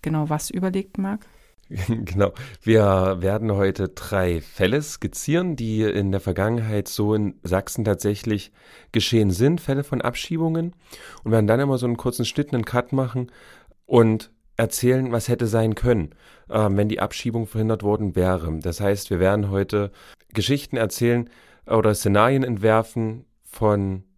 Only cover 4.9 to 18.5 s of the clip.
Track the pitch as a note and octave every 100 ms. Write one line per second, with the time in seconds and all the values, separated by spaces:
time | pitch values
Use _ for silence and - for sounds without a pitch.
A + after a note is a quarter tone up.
4.9 | - - - - D#3+ F#3 C#3 A2+ A2 A2
5.9 | G2+ G2 G2 - F#2 G2+ A#2 A2 G#2+ G2+
6.9 | - G#2 G#2+ G#2 - E2+ F#2 - - G#2+
7.9 | F#2+ G#2 G#2 - G#2 - _ - - -
8.9 | A2+ - A2+ G#2 F2+ C3 - - C3+ C#3
9.9 | B2+ B2 A#2+ - D#3+ E3 D#3+ E3+ - _
10.9 | - - - - A2+ G#2 A#2 C#3 C3 B2
11.9 | A#2 B2+ A#2+ A#2 - C#3 B2+ A2 B2 B2
12.9 | C3+ B2+ B2 A#2+ - - - _ _ _
13.9 | B2 A2+ A2 - _ _ - A2+ - B2
14.9 | B2+ C3 A#2 A2 A#2+ A#2 A2+ A2 G#2+ B2
15.9 | A#2 D2+ - - - - A2 G#2+ G2 G#2+
16.9 | G#2+ G2+ - B2 A#2 A2 A2 A2 A2+ G#2
17.9 | G#2 G#2 F2 F#2 F#2 E2